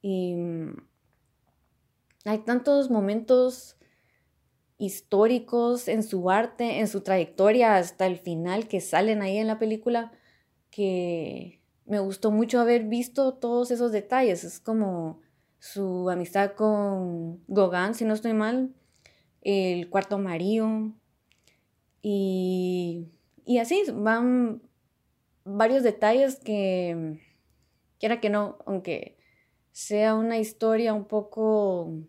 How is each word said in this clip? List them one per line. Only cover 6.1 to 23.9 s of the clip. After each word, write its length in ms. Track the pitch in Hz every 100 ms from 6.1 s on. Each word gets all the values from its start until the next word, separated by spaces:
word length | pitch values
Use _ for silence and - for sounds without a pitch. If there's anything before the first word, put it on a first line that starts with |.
| 190 180
arte, 500 | 196 233 - 233 185
en 80 | 220
su 140 | 202
trayectoria, 760 | 196 190 160 - 196 214 226 196
hasta 300 | 175 - 190
el 120 | 175
final 480 | - 160 175 196 220
que 120 | 190
salen 420 | - 160 214 214
ahí 140 | 196 202
en 100 | 220
la 120 | 220
película, 540 | 220 220 240 240 233 - _ _ _ _ _
que 880 | - 196 185 175 170 156 64 180 - _ _
me 140 | - 208
gustó 320 | 196 190 220
mucho 300 | 208 226 247
haber 240 | 233 240
visto 500 | 220 233 240 - 262
todos 360 | 262 240 240 240
esos 220 | 240 240
detalles. 520 | 214 202 262 254 175
Es 160 | 170 -
como 600 | - 220 202 175 165 160 _ _ _ _
su 500 | - 202 196 180 180
amistad 440 | 175 175 196 202
con 880 | 202 214 208 202 190 180 170 165 170 -
Gauguin, 460 | 196 190 180 190
si 100 | 226
no 100 | 220
estoy 180 | 214 226
mal, 420 | 220 214 254 262 - _ _ _ _ _ _
el 480 | - 196 185 180 170
cuarto 280 | 196 190 202
marido, 720 | 196 165 185 220 220 220 214 214 _ _ _ _ _ _ _ _ _ _
y, 1040 | 214 202 196 185 185 185 180 180 175 170 165 _ _ _
y 140 | - 247
así 240 | 233 370 370